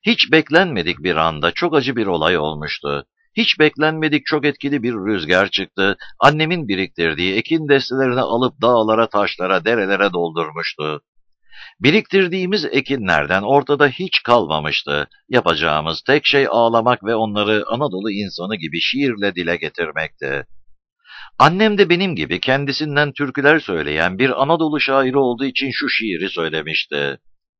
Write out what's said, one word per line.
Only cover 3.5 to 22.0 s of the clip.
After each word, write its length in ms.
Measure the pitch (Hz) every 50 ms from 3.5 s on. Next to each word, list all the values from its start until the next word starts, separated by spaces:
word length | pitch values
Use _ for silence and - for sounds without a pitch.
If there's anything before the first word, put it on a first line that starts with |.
| - -
beklenmedik 640 | 156 151 - - 156 156 160 160 156 151 151 143 -
çok 200 | - 160 147 131
etkili 380 | 147 139 - - 139 147 135 110
bir 100 | 123 117
rüzgar 540 | 104 92 107 107 92 78 78 90 92 101
çıktı. 500 | 95 - - 95 - - 98 98 101 95 - - - - -
Annemin 480 | - 143 151 151 156 156 180 170 147
biriktirdiği 680 | 98 98 92 95 82 - - 82 82 78 76 90 95 95
ekin 360 | 113 - - 160 160 156 139
destelerini 520 | 143 139 127 - 127 135 135 127 120 127
alıp 400 | 117 - 110 120 127 120 - -
dağlara, 480 | 113 120 123 117 107 110 110 113 113 -
taşlara, 560 | - 104 101 90 - - 90 92 95 92 82
derelere 480 | 110 120 113 98 95 101 95 101 98 87
doldurmuştu. 880 | 87 85 82 80 85 80 78 76 82 82 - - - 76 76 76 71 _ _ _ _ _ _ _ _ _ _ - - - - _ -
Biriktirdiğimiz 840 | 95 139 170 220 208 - 185 196 190 175 175 190 180 180 208 208 151
ekinlerden 760 | - - 135 131 - 139 127 101 92 82 78 71 73 92 95
ortada 460 | 101 110 139 143 131 143 147 135 147
hiç 360 | 135 123 - 120 - - - -
kalmamıştı. 840 | 117 120 117 92 73 78 78 76 76 71 - - 71 71 73 71 - _ _ _ -
Yapacağımız 720 | 127 123 - 87 82 78 85 80 76 76 76 82 80 -
tek 240 | - - 139 151 -
şey 220 | - 147 139 135 -
ağlamak 540 | - 117 117 117 117 113 110 123 123 - 98
ve 120 | 107 117
onları 480 | 110 110 107 101 107 104 104 107 104 -
Anadolu 440 | - 113 123 151 135 92 95 101 110
insanı 440 | 98 101 104 92 - - 87 98 110
gibi 240 | 90 80 76 76 85
şiirle 560 | - - 120 135 143 131 113 101 101 101 87
dile 200 | 90 85 85 87
getirmekti. 920 | 82 78 76 - - 85 78 73 80 80 76 - - 73 67 69 69 64 - - - - - - _ _ _ _ _ _ - - - - - _ -
Annem 380 | 131 156 175 190 220 220 208
de 120 | 196 196 160
benim 260 | 175 175